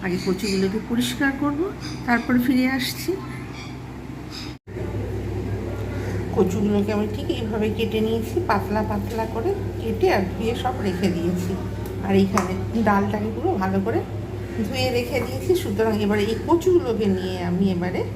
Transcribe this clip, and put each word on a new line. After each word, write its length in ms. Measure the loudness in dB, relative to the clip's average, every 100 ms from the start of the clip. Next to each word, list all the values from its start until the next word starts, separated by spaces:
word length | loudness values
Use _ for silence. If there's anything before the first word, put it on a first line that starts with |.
আগে 140 | 0 0 0
কচুগুলোকে 520 | 0 2 2 2 0 0
পরিষ্কার 400 | 0 0 2 0 2
করব, 180 | 0 0 -2 -4 -8 -6 0
তারপর 280 | 0 4 2
ফিরে 220 | 4 4 2 0
আসছি। 340 | -2 -4 -4 -4 -6 -10 -10 -10 -10 -10 -12 -12 -12 -12 -10 -10 -10 -12 -12 -8 -4 -4 -4 -4 -4 -4 -4 -4 -4 -4 -4 -4 -2 -2 0 2
কচুগুলোকে 540 | 2 2 2 2 2 0
আমি 100 | -2 -2
ঠিক 100 | -2 -2
এইভাবে 280 | -2 0 0 0
কেটে 240 | 0 0 0
নিয়েছি, 300 | 0 0 -2 2
পাতলা 340 | 0 2 0 0
পাতলা 340 | -2 -2 -2 -2
করে 160 | -2 0 0 -4 -4
কেটে 260 | -4 2 4 4
আর 60 | 2
ধুয়ে 220 | 0 -2 0
সব 120 | -2 0 -2
রেখে 220 | 2 2 2
দিয়েছি। 360 | 0 0 -2 -2 -4 -6 -6 -4 2
আর 80 | 4
এইখানে 300 | 6 2 0 -2 -2 2 4
ডালটাকে 420 | 4 2 0 -2 -2
পুরো 140 | 0 0
ভালো 160 | 2 0 0
করে 140 | -2 -2 -6 -6 -8 -6 -4 -2
ধুয়ে 220 | 0 0 0
রেখে 220 | 0 -2 -2
দিয়েছি। 240 | -4 2 2
সুতরাং 320 | 2 0 2 2
এবারে 180 | 2 2 2
এই 60 | -2 2
কচুগুলোকে 600 | 4 6 4 4 2 2 2
নিয়ে 200 | 0 -2 0
আমি 160 | 2 2 2
এবারে 260 | 0 -2 -4